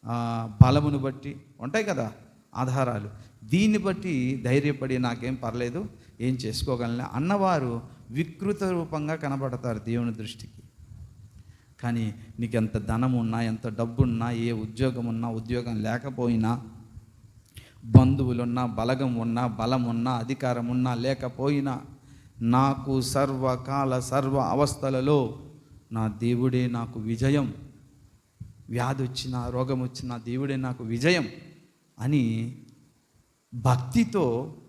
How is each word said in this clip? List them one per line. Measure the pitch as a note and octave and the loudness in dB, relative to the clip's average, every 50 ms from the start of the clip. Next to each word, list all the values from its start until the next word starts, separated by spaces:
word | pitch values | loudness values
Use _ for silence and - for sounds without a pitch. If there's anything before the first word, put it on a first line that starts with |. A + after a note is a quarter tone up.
| - | -6
ఆ, | A2 A#2 A#2+ A#2+ A#2 A#2 A#2 A2+ A2 G#2 G#2+ - | -4 -4 -2 -2 -2 -2 -4 -4 -6 10 10 10
బలమును | B2+ C3+ D3 D3 D3 C#3+ C#3 | 10 10 4 2 2 0 0
బట్టి | C3 C3+ C3 C3+ - C#3+ C#3 - - - - _ | -2 -4 -6 -8 -12 -14 -14 -14 -18 -20 -16 _
ఉంటాయి | A2+ B2+ D3 A3 G#3+ | -10 -2 -2 -2 0
కదా | G3+ F3 C3+ A#2+ G#2+ A2 - - - - _ _ _ - | 0 -2 -2 -4 -6 -8 -12 -20 -20 -20 _ _ _ -4
ఆధారాలు, | - C3 B2+ B2+ C#3 C3 B2 A#2+ G#2+ G#2 G#2 G#2 - - - - - - | -2 -2 0 2 0 0 0 0 -4 -6 -8 -12 -14 -20 -20 -20 -20 -4
దీన్ని | A2 A#2+ F3+ G#3 A3 G#3+ G#3+ | 0 2 4 4 4 4 4
బట్టి | F3+ G3 F#3 - - F3+ E3 C3 B2 B2+ C3+ C3 - | 2 0 -2 -2 -2 -2 -2 0 0 0 -2 -2 0
ధైర్యపడి | B2 B2 C#3+ C#3+ D3 C#3+ C#3 C3+ C3 C3 B2+ | 4 4 4 4 4 0 0 -2 -2 0 0
"నాకేం | B2+ A#2+ A#2 A#2 A2+ B2 C3 | 0 0 -2 -2 -4 -6 -6
పర్లేదు, | B2+ B2 A2+ A2 A#2+ B2 A#2+ A#2+ E3 G#3 G#2+ - - - - - - | -4 -6 -6 -4 -2 -4 -2 -4 -6 -8 -8 -12 -16 -20 -20 -10 -4
ఏం | A#2 B2+ C3 | -2 -2 0
చేసుకోగలను" | B2 C3 A2 A2 - - C#3+ C3 A#2+ A#2+ A#2 A#2 A#2+ B2+ - - | 0 -2 -4 -4 -2 -2 -2 0 0 0 -2 -2 -2 -4 -4 -4
అన్నవారు | A#2+ C#3+ F3 G3+ G3+ G3 F#3+ F3+ D#3 C3 B2 A#2 A#2 - - - - - - | -2 0 2 2 2 4 4 2 2 2 0 -2 -4 -6 -10 -18 -20 -18 -10
వికృత | A2+ C3+ E3+ E3 - - G3 G3 G#3 G#3 G3+ | -4 -4 -4 -4 -4 -6 -2 -2 -2 0 0
రూపంగా | F#3+ F#3 E3+ E3 D3+ D#3 D#3 D3+ D3+ D#3 | 0 0 0 -2 -2 -4 -4 -2 -2 -4
కనబడతారు | D#3+ D#3+ C#3+ C#3 C3+ C3+ C3+ B2 A#2+ - B2 A#2 G#2+ | -2 -2 -4 -2 -2 -2 -4 -4 -4 -2 -2 -4 -4
దేవుని | G#2 A2+ A#2 A#2+ A#2+ A#2 A2 | -4 -2 -2 0 0 -2 -4
దృష్టికి. | A2 A2 G2+ - - - - - - - - _ - - - - - - - - - - - - - - - - - _ _ - _ - | -6 -8 -12 -12 -14 -16 -18 -18 -20 -20 -20 _ -20 -20 -20 -18 -18 -18 -20 -20 -20 -20 -20 -20 -20 -20 -20 -20 -20 _ _ -20 _ -4
కానీ | A#2+ A#2 A#2 A2+ G#2+ G#2+ - - - - - | -2 -2 -2 -2 -4 -6 -8 -14 -18 -8 -6
నీకెంత | A#2 A2+ A#2 A#2 A2 G#2+ - A2 | -4 0 2 2 0 2 0 -2
ధనం | G2+ G#2 A2+ A2+ B2 C3 B2+ | -2 0 0 0 2 2 2
ఉన్నా, | A#2+ A#2 A2+ A2 A2+ | 2 2 0 0 0
ఎంత | A#2 A2+ A2 A2 - A#2+ | 0 -2 -2 -2 -4 -6
డబ్బు | G#2+ A2 A#2 A#2 A#2 A#2+ | -2 -2 -4 -4 4 4
ఉన్నా, | C3+ B2 A#2 A2+ A#2 A#2+ | 4 4 4 0 -2 -2
ఏ | A#2+ A#2 A#2 A#2 | -2 -2 -2 -2
ఉద్యోగం | A#2 A2 A2 A2 A2 A2 C3 C3 A#2+ B2 A#2 | -2 -2 -4 -8 -2 0 0 0 0 -2 -4
ఉన్నా, | A#2 A2+ A2+ A#2 A#2+ | -4 -4 -2 -4 -4
ఉద్యోగం | A2+ A2+ A2+ A2+ B2 B2 A#2+ A#2+ A#2 G#2+ G#2 | -4 -6 -4 -4 -4 -4 -2 -2 -4 -2 -2
లేకపోయినా, | A2 A2+ A#2+ A#2+ C#3 B2+ - B2 A#2+ A#2+ A2 A2 A2 A#2 B2+ - - - - - - - - - - _ - - - - - - - - - - - - - - | -2 -2 -2 -4 -6 -6 -2 0 2 2 4 2 2 0 0 -4 -12 -18 -20 -20 -20 -20 -20 -20 -20 _ -20 -20 -20 -20 -20 -20 -20 -20 -20 -20 -20 -20 -16 -10
బంధువులున్నా, | A2+ A2 C3 B2+ C3 C3+ C#3 C#3 B2+ B2 A#2 A#2+ A#2+ A#2+ B2+ B2+ | 8 8 8 10 10 4 2 2 0 0 0 -2 -2 0 0 -2
బలగం | A#2+ A2+ - A2+ A#2+ C3 C3 C#3 C3 B2 | -2 -2 -2 0 0 0 0 0 0 0
ఉన్నా, | A#2 A2+ A#2 A2+ A#2+ B2 B2 | 0 -2 0 0 0 0 -2
బలం | A2 G2+ - A#2+ C3 C3 B2 | -2 -2 0 0 2 2 0
ఉన్నా, | A#2 A#2 A2+ A#2 B2+ | 0 0 -2 0 0
అధికారం | B2+ A#2+ A2+ A#2 C3+ - - B2+ B2 A#2+ A#2 A#2+ | -2 -2 -2 -4 -6 -2 -2 -2 -2 0 -2 -2
ఉన్నా, | B2 B2+ B2+ B2+ B2 | 0 0 0 0 0
లేకపోయినా, | A#2 A#2 C3 C3+ C3 C3 B2+ B2+ - C3 C#3 D3 C#3+ C#3 C#3 B2+ - - - - - - - - - - - _ - | 0 -2 -2 -2 -2 -4 -8 -6 -2 -2 0 0 0 0 -2 -4 -6 -8 -14 -20 -20 -20 -20 -20 -20 -20 -20 _ -2
"నాకు | A#2+ A#2 A#2+ B2+ C3+ C#3 C#3 C3+ - C#3 C3+ C3 | 2 4 6 6 6 4 2 0 -2 -2 0 0
సర్వకాల | A#2+ B2+ - C#3 C#3 C#3 C3+ C3 C3 C3 B2+ B2+ C3 - C3+ C#3 C#3 C3+ C3 B2+ | 0 0 0 0 2 0 0 -2 0 0 0 -2 -4 -4 -2 -2 0 0 0 -2
సర్వ | B2 - C3+ C#3 C3+ C3+ C3+ C#3 | -2 0 0 0 0 2 2 0
అవస్థలలో | B2+ F2 F#2 C3+ C#3+ C3 - - - C3+ C3+ C3 C3 C#3 D3+ D3 C3 A2 - - - - - - - - - - _ _ | 2 2 2 2 2 2 0 -2 -4 -2 -2 0 2 4 4 4 2 0 -4 -10 -16 -20 -20 -20 -20 -20 -20 -20 _ _
నా | A2+ A2+ A2+ A2 | -4 -2 -2 -2
దేవుడే | G#2 G2+ A2+ A#2 A#2+ A#2 B2 C3 B2+ B2+ B2+ B2 | -2 -2 0 0 2 2 2 2 2 2 0 0
నాకు | A#2+ A#2+ A#2 A2 A#2+ A#2 | -2 -4 -6 -6 -8 -8
విజయం, | G#2+ A2 A#2 A2 B2 C3+ C#3+ D3 C#3 A2+ G2 - - - - - - - - - - - _ - _ _ _ _ - - - - - - | -4 -4 -2 0 2 2 2 2 2 0 -4 -8 -14 -20 -20 -20 -20 -20 -20 -20 -20 -20 _ -20 _ _ _ _ -18 -18 -18 -20 -12 -6
వ్యాధి | A2+ A#2+ A#2+ B2+ C3+ C3+ C3 | -4 -2 0 0 0 -2 -2
వచ్చినా, | A#2+ C3 - - C3 B2+ B2+ A#2+ A#2+ | -4 -4 -6 -6 -4 -4 -4 -4 -2
రోగం | B2 B2+ C3 B2+ C3+ B2+ | -2 -2 0 0 0 -2
వచ్చినా, | B2+ B2 B2 - - B2+ A#2+ A#2+ | -2 -4 -6 -8 -8 -6 -8 -6
దేవుడే | A2+ A#2 A#2+ B2+ C#3 C#3 C#3 | -6 -4 -4 -2 -2 -2 -2
నాకు | C3 C3 B2+ B2 B2 B2 | -2 -2 -4 -4 -6 -4
విజయం" | A2+ A#2 A#2+ B2+ D#3+ F3+ F3 C#3 G#2+ - - - - - - - _ _ _ _ _ _ - | -4 -2 2 4 4 4 4 2 -2 -6 -14 -18 -20 -20 -20 -20 _ _ _ _ _ _ -6
అని | A2 C3 D3 D3 B2 A2+ A2+ A2+ A2+ A#2 B2 - - - - _ - _ _ _ _ _ _ _ _ _ _ _ _ _ - | -2 2 4 4 4 4 2 -2 -2 -4 -8 -12 -18 -20 -20 _ -20 _ _ _ _ _ _ _ _ _ _ _ _ _ -12
భక్తితో | B2 G#2+ B2+ B2+ B2+ - - - A#3 A3+ A3+ - G3+ E3 B2+ A#2 A#2 C3+ D#3+ D#3 - - | -2 2 2 2 2 2 0 2 2 2 4 2 2 2 2 2 0 -4 -6 -10 -18 -20